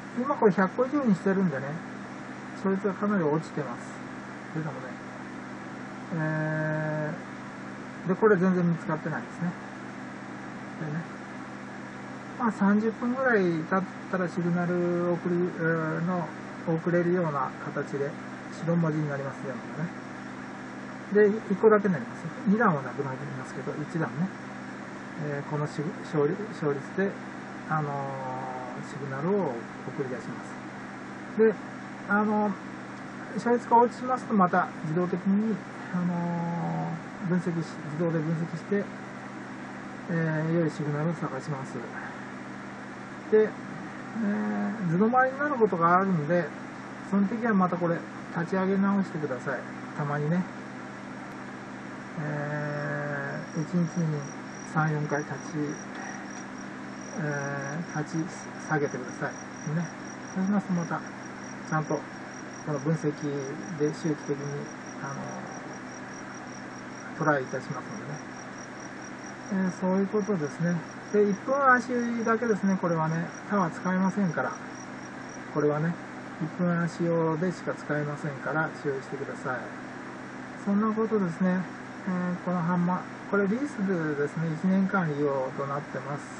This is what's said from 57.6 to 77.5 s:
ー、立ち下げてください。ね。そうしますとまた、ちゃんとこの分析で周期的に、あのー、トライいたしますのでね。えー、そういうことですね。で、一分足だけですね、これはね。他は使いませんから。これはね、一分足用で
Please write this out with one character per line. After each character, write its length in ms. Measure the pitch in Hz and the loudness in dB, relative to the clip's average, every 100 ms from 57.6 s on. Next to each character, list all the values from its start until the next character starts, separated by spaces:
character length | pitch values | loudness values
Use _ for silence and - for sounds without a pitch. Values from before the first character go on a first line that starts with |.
| 139 151 170 | -4 -4 -4
ー、 60 | 156 | -4
立 180 | 147 160 | -2 -2
ち 80 | 160 - - - - | -2 -6 -10 -10 -2
下 120 | 156 | 0
げ 80 | 143 | 0
て 80 | 131 | -2
く 80 | |
だ 80 | - | -6
さ 160 | - 131 | -6 -6
い。 480 | - - - 156 160 | -6 -10 -8 -2 -2
ね。 100 | 165 - - - - | -2 -6 -10 -10 -8
そ 60 | 185 | -2
う 40 | |
し 60 | 190 | 2
ま 100 | 202 | 2
す 60 | - | 2
と 60 | |
ま 140 | 175 165 | 0 0
た、 140 | 156 - - - - - - - | -4 -6 -10 -12 -10 -10 -10 -2
ち 40 | |
ゃ 60 | 160 | -2
ん 40 | |
と 160 | - 151 - - - - - - | 0 -2 -2 -12 -12 -12 -12 -8
こ 80 | - | -4
の 60 | 147 | -2
分 160 | 143 | 2
析 180 | 160 151 147 147 143 135 - - 151 | 2 0 -2 -4 -4 -4 -6 -8 0
で 140 | 147 | 0
周 220 | 151 165 | 2 0
期 80 | 147 | -2
的 140 | - 139 | -2 -4
に、 60 | 143 143 151 - - - | -2 -6 -6 -10 -12 -8
あ 60 | 139 | -8
の 60 | 135 131 - - - - - 64 64 64 64 - - - - - - - - - - | -6 -8 -8 -10 -10 -10 -10 -10 -10 -10 -10 -10 -10 -10 -10 -10 -12 -12 -12 -10 0
ー、 20 | |
ト 60 | 151 | 4
ラ 120 | 143 | 4
イ 40 | |
い 40 | 127 | 2
た 140 | 131 | -4
し 80 | - | -4
ま 140 | 135 | -6
す 20 | |
の 140 | 123 107 | -6 -8
で 140 | 147 | -8
ね。 60 | 147 - - - - - - - - - - - - - | -8 -10 -12 -12 -12 -12 -12 -12 -12 -12 -12 -12 -12 -4
え 20 | 190 185 | 0 0
ー、 20 | |
そ 220 | 170 185 | 0 2
う 40 | 190 | 4
い 60 | |
う 20 | 196 | 4
こ 160 | 214 | 2
と 120 | 202 190 | 2 0
で 100 | 143 | 0
す 120 | - | 0
ね。 140 | 170 170 - - - | 0 0 -4 -10 0
で、 100 | 208 202 | 4 6
一 80 | 196 - | 4 2
分 80 | 277 269 | 4 8
足 520 | 247 247 240 240 233 | 8 6 0 0 0
だ 120 | 220 226 | 2 2
け 100 | 240 | 4
で 100 | 202 | 4
す 80 | |
ね、 120 | 196 185 | 4 4
こ 80 | 175 | 4
れ 80 | 165 | 2
は 120 | 160 | 2
ね。 180 | 165 170 - - | 0 -2 -8 0
他 100 | 202 | 2
は 120 | 170 | 2
使 240 | - 180 | 0 0
い 40 | 185 | 4
ま 120 | 190 | 4
せ 160 | 208 185 | 4 2
ん 60 | |
か 100 | 147 | 2
ら。 100 | 127 - - - - - - - - - - | -2 -4 -10 -12 -12 -12 -12 -12 -12 -12 -4
こ 60 | 151 | 2
れ 80 | 147 | 4
は 100 | 147 | 4
ね、 160 | 165 170 - - - - | 2 0 -6 -12 -12 -4
一 80 | 160 - | -4 2
分 240 | 175 170 | 4 4
足 220 | 170 - | 2 2
用 320 | 170 165 160 160 | 2 4 4 2
で 160 | 180 | 0